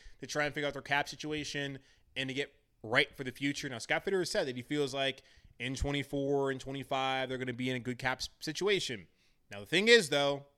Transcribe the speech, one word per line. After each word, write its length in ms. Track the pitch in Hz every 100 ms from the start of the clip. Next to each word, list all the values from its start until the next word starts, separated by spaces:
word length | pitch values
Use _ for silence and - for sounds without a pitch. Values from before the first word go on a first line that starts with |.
| - -
to 40 | 131
try 200 | 151 147
and 100 | 151
figure 120 | 143
out 60 |
their 80 | 135
cap 260 | 131 143 143
situation 720 | 135 151 151 143 143 139 135 - _ _ -
and 140 | 135
to 40 |
get 180 | 131 143 _ _ _
right 340 | 110 127 151 -
for 80 |
the 80 | 131
future. 380 | 120 139 143 147
Now, 80 | 120
Scott 280 | - 156 196
Fitterer 140 | 190
has 120 | 170
said 160 | 214 151
that 80 | 123
he 80 |
feels 300 | 120 147 139
like 280 | 139 135 131 - - - -
in 160 | 123 131
twenty-four 760 | 139 143 143 143 139 143 139
and 80 | 131
twenty-five, 720 | 127 139 127 135 131 131 127
they're 80 | 127
gonna 160 | 127
be 160 | 120 127
in 60 | 127
a 40 |
good 200 | 117 120
cap 200 | 131 131
s-, 100 | - -
situation. 680 | - 147 185 196 - 110 85 _ _ _ -
Now, 80 | 101
the 80 | 104
thing 200 | 170 220
is, 220 | 233 151
though, 360 | 143 143 143 143